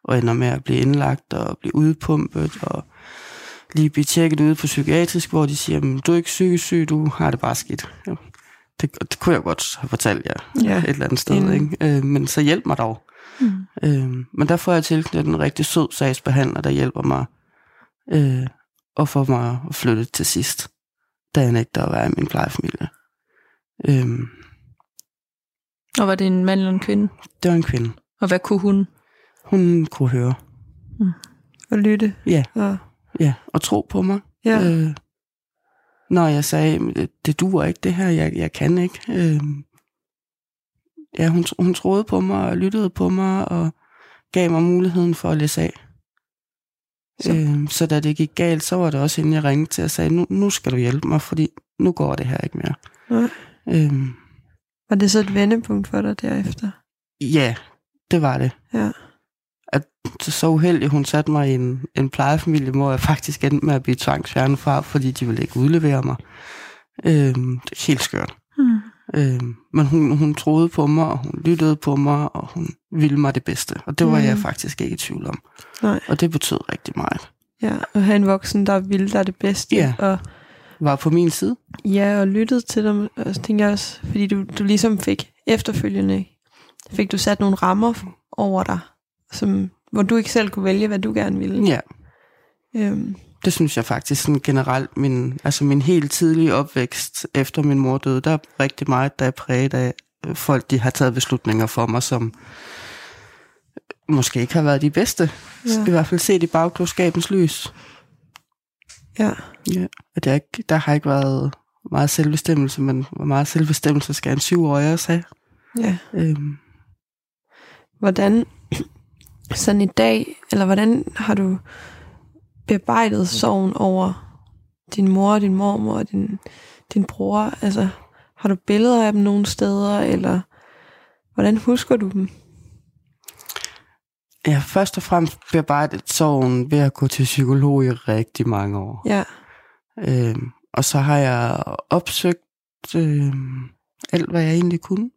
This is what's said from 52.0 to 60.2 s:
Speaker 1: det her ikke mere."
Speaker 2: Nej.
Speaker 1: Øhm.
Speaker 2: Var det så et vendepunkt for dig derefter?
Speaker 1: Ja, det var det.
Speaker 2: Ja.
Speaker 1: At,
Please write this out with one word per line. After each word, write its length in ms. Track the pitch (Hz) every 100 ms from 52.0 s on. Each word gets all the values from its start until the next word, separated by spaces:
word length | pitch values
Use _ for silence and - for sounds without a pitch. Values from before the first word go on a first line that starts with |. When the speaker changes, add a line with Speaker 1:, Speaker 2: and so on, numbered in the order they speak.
| 143
Speaker 1:
det 120 | 143 127
her 120 | -
ikke 200 | - -
mere." 160 | - 139 - _ _
Speaker 2:
Nej. 180 | 226 240 - - _ -
Speaker 1:
Øhm. 420 | 165 147 135 135 123 _ _ _ _ _ _ _
Speaker 2:
Var 80 | 202
det 140 | 202
så 80 | 214
et 140 | 196
vendepunkt 540 | 202 202 226 226 208 196
for 140 | 202
dig 180 | 208 208
derefter? 480 | - - 196 - 208 - _ _ _ _
Speaker 1:
Ja, 340 | 139 156 127 113 - _ _ _ _
det 120 | 175
var 160 | 143 131
det. 120 | 131 - _
Speaker 2:
Ja. 160 | 226 214 - - _ _ _ _ _ -
Speaker 1:
At, 120 | 143 - _ - -